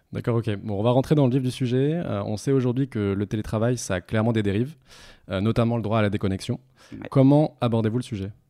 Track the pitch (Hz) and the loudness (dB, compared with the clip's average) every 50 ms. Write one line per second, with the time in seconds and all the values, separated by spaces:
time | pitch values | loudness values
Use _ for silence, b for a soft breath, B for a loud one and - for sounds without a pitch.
0 | b _ - 110 - 127 117 117 110 113 104 98 95 107 101 95 107 120 123 135 | b _ -10 -6 -4 -2 -2 -2 -2 -2 -4 -6 -6 -6 -6 -2 0 2 2 2
1 | 131 - 160 147 139 123 120 139 127 127 127 - 131 120 123 131 135 147 160 175 | 2 2 2 4 4 4 2 0 -2 -2 -4 -4 -4 -2 0 0 0 0 -2 -4
2 | 165 - 107 101 101 107 107 101 - 139 135 135 123 127 117 131 139 131 - 110 | -4 -4 -6 -4 -4 -4 -6 -4 -2 0 0 2 2 0 0 -2 -2 -2 -2 -2
3 | 104 101 98 98 104 98 - 107 104 - - 110 110 120 127 117 - - 98 90 | 0 0 0 0 -2 -2 -2 -4 -4 -2 -2 0 0 0 0 -2 -4 -4 -4 -4
4 | - - - 110 110 117 117 113 104 101 95 104 123 143 160 - B B B B | -4 -2 -2 0 2 2 2 2 2 2 0 0 0 -2 -6 -12 B B B B
5 | B B B B B - 95 95 98 113 107 127 117 113 120 117 101 104 110 113 | B B B B B -6 -4 0 0 0 2 2 2 2 0 0 -2 0 2 2
6 | 107 101 95 101 - 98 95 92 - - 123 - - _ B B B B B 107 | 2 2 0 0 0 0 -2 -2 -2 -4 -6 -6 -8 _ B B B B B -14
7 | - - - 139 131 135 143 147 156 - - _ 127 120 113 113 110 110 107 123 | -12 -2 2 4 6 8 6 6 4 2 0 _ -2 0 2 2 2 0 0 -2
8 | 123 - 113 98 95 98 - - _ _ | -4 -4 -6 -6 -6 -8 -10 -14 _ _